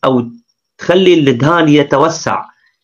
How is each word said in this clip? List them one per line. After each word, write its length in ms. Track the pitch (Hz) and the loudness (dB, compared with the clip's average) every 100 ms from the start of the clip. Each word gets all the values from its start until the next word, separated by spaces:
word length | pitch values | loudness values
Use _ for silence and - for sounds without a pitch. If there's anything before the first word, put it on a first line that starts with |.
أو 260 | 135 127 117 - _ _ _ - | -2 -2 -4 -12 _ _ _ -12
تخلي 360 | - 180 185 | -2 2 4
الدهان 540 | 170 139 120 139 170 156 | 2 2 0 0 0 2
يتوسع، 760 | 147 143 147 160 - - 95 - _ _ _ | 2 2 0 0 -2 -6 -8 -10 _ _ _